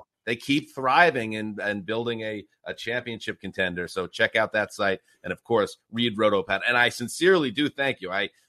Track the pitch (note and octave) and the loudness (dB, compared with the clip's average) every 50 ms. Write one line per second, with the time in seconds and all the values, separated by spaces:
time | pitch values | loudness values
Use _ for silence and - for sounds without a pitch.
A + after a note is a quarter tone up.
0 | - _ _ _ _ A2+ A#2+ A#2 - - C#3 D3+ D3 - - C#3 C3 B2+ C3+ E3+ | -2 _ _ _ _ -6 -6 -4 0 0 0 0 0 -4 -8 -2 0 4 6 6
1 | F3+ E3 C3+ B2 A2 A2 A2 G#2+ G#2+ G#2+ G2+ G2+ F#2+ G#2 G2+ G2+ F2 G#2+ A2 A#2 | 6 6 6 2 -2 -4 -4 -4 -6 -6 -6 -4 -4 -4 -4 -4 -4 -4 -4 -2
2 | A#2 A#2+ A#2 A2 A2 A2 G#2+ G2+ - _ _ _ _ F2+ F#2 - - A2+ A#2+ B2 | -2 -4 -4 -4 -6 -6 -6 -8 -10 _ _ _ _ -12 -12 -8 -6 -4 -4 -4
3 | B2 B2 A2+ - - A2 G2+ - - F#2+ - G2 F#2 F2+ F2 F2+ F2 E2 - F#2+ | -4 -6 -10 -8 -8 -8 -8 -8 -10 -8 -4 -2 -2 -2 -2 -4 -6 -6 -4 -6
4 | F2+ F2 - - A2+ - - A2 G#2+ - - G#2+ G2+ - - - G2+ G2 F#2+ - | -6 -6 -2 0 0 2 2 0 0 2 0 -2 -2 -2 -2 -2 0 0 0 -2
5 | _ _ _ _ - F#2 F2+ - _ - A#2 G#2+ F#2+ - - - _ _ G#2+ A#2 | _ _ _ _ -10 -10 -10 -8 _ 0 2 2 2 0 -4 -12 _ _ -4 -2
6 | A#2+ A#2 G2+ G#2+ G#2+ G#2 G2+ G2 F#2+ G2+ G2 F#2+ F#2 A#2+ B2 A#2+ A#2+ A#2+ - - | -2 0 2 2 2 4 4 2 2 0 -2 0 0 2 2 4 2 2 0 -4
7 | A#2+ A2 - - E3 F#3 G3 E3+ C#3+ B2 G2 C#3+ D3 C3+ - C#3 C#3 C3+ A#2 - | -8 -8 -4 2 4 4 4 4 2 0 -2 -2 -2 2 4 4 4 4 2 -2
8 | F#2 F2+ F#2+ G2+ G2+ - - _ _ | -4 -4 -2 -2 -2 -2 -6 _ _